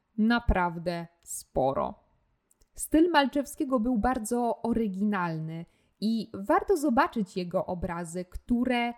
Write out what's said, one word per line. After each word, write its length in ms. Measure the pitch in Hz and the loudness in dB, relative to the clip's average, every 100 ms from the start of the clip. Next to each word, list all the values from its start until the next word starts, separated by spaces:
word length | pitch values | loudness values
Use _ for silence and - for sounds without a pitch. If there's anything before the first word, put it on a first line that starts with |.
| _ - | _ 0
naprawdę 880 | 220 240 233 190 175 170 165 170 165 _ | 2 2 2 2 0 -2 -6 -6 -8 _
sporo. 720 | - - - - 135 135 64 - _ _ _ _ _ _ _ | -14 -14 -6 0 2 2 -2 -6 _ _ _ _ _ _ _
Styl 360 | - - 302 349 | -14 2 4 6
Malczewskiego 680 | 311 269 285 254 - 277 262 | 6 4 0 -4 -4 -2 0
był 180 | 233 240 | 2 2
bardzo 640 | 247 262 214 240 233 - | 0 -2 -2 -2 -2 -2
oryginalny 1040 | 226 233 220 185 208 202 170 160 160 165 170 _ _ - | -2 0 -2 -2 -2 0 -2 -4 -6 -10 -12 _ _ -6
i 300 | 214 226 - | -2 -2 -4
warto 420 | 190 202 359 415 349 | -6 0 2 2 2
zobaczyć 600 | 294 233 339 233 196 185 | 2 2 2 0 -4 -4
jego 300 | 175 180 - | -4 -4 -4
obrazy, 580 | 180 180 170 170 180 | -6 -6 -8 -8 -10
które 720 | 180 - - 240 254 240 240 | -10 -10 -2 0 2 0 -2